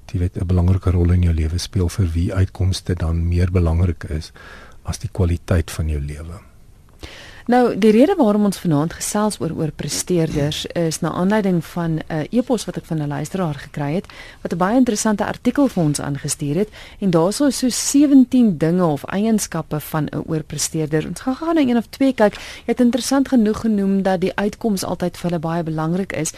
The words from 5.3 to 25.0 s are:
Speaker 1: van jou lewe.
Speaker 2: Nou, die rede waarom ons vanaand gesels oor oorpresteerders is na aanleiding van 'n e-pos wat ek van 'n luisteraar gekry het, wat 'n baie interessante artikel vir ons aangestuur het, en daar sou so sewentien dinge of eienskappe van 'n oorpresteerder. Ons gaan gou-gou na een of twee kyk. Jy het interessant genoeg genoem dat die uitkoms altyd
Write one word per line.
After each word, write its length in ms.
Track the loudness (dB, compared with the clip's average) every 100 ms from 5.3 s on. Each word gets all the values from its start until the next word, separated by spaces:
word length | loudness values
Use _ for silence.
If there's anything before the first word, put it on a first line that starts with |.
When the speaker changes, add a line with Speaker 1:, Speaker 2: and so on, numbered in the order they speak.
| 0 0 0 -2
Speaker 1:
van 160 | -4 -4
jou 140 | -4
lewe. 400 | -6 -10 -14 -16 -20 -20 -20 -20 -20 -20 -20 -20 -20 -10 2
Speaker 2:
Nou, 300 | 4 4 4
die 140 | 6
rede 220 | 6 6 4
waarom 300 | 4 4 2
ons 100 | 0
vanaand 380 | 0 0 0 -4
gesels 380 | -6 -2 -2 -2
oor 140 | -6
oorpresteerders 1080 | -4 -6 -6 -8 -6 -2 0 0 0 -2 -4 -6
is 320 | -2 -2 -2 -4
na 60 |
aanleiding 460 | 0 0 2 2 0 -2
van 340 | -6 -4 -4 -4
'n 160 | -6 -2
e-pos 360 | -2 0 -2 -4
wat 120 | -10
ek 80 | -6
van 160 | -4
'n 60 | -4
luisteraar 460 | -6 -6 -4 -4
gekry 400 | -6 -10 -6 -4
het, 140 | -4 -6 -16 -20 -12
wat 120 | -6
'n 40 | -2
baie 180 | 2 2
interessante 480 | 2 0 0 0 -2
artikel 420 | -2 -2 2 2
vir 160 | 2
ons 160 | 0 0
aangestuur 540 | -4 -6 -6 -6 -2 -2
het, 140 | -4 -8 -18 -4
en 100 | 2
daar 240 | 4 2
sou 180 | 2 0
so 180 | 2 -2
sewentien 880 | -2 2 4 8 6 6 4 4 4
dinge 280 | 2 2 2
of 180 | 0
eienskappe 760 | -2 -2 2 0 0 -6 -4 -6
van 240 | -4 -4 -4
'n 180 | -4 -4
oorpresteerder. 800 | -4 -6 -8 -6 -4 -2 -2 -2
Ons 140 | -6
gaan 140 | -6 -4
gou-gou 180 | 0
na 80 | 2
een 160 | 2 2
of 80 | -2
twee 240 | 0 0
kyk. 200 | 4 2
Jy 320 | 2 -16 -10 -4
het 140 | 2
interessant 480 | 2 2 0 0 2
genoeg 320 | 4 2 0
genoem 420 | 0 0 2 0
dat 200 | 0 0
die 140 | -2 -2
uitkoms 480 | -4 -2 -2 -2
altyd 340 | -4 -4